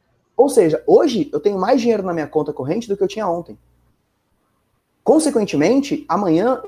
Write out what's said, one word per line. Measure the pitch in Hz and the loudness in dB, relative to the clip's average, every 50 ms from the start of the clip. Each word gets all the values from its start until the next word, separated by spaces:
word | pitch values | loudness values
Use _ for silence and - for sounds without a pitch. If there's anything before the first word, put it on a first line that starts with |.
| _ _ _ _ _ _ - | _ _ _ _ _ _ 0
Ou | - 269 277 | 0 0 2
seja, | 285 226 175 156 160 - - | 4 2 2 2 2 0 2
hoje | - 185 269 339 277 240 190 147 - | 4 4 4 4 4 0 -2 -4 -4
eu | - - | -4 -2
tenho | - 208 202 185 | -2 -2 -2 -2
mais | 185 226 277 254 | 0 0 0 2
dinheiro | 226 233 220 202 | 2 0 0 0
na | 185 185 | -2 -4
minha | 170 160 147 | -4 -4 -4
conta | 143 - 151 147 151 | -2 -2 -4 -2 -4
corrente | 147 - 127 143 180 233 233 - | -6 -6 -4 -4 -4 -4 -4 -6
do | 196 | -4
que | - | -4
eu | 196 190 | -4 -4
tinha | - 214 214 180 | -4 -4 -4 -4
ontem. | 170 175 170 - 208 - _ _ _ _ _ _ _ _ _ _ _ _ _ _ _ _ _ _ _ _ _ _ _ _ _ _ _ _ - | -4 -6 -8 -12 -18 -20 _ _ _ _ _ _ _ _ _ _ _ _ _ _ _ _ _ _ _ _ _ _ _ _ _ _ _ _ 2
Consequentemente, | 202 277 320 311 277 208 226 208 - - 143 151 196 262 277 285 - 156 - - - | 2 2 4 4 2 0 0 -2 0 0 0 2 2 2 2 0 -2 -4 -6 -4 -4
amanhã | 165 202 208 170 156 170 214 254 254 247 - | -2 -2 0 0 2 2 2 0 -2 -2 -4